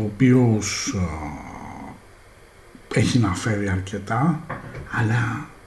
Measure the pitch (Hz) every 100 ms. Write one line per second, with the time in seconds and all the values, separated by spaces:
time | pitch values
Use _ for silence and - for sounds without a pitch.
0 | 104 - 127 127 120 107 101 - - 98
1 | 85 80 76 69 - - - - - -
2 | - - - - - - - - - -
3 | - 123 101 90 113 101 98 92 - 101
4 | - 113 165 151 - - - - - 117
5 | 110 117 113 - 147 -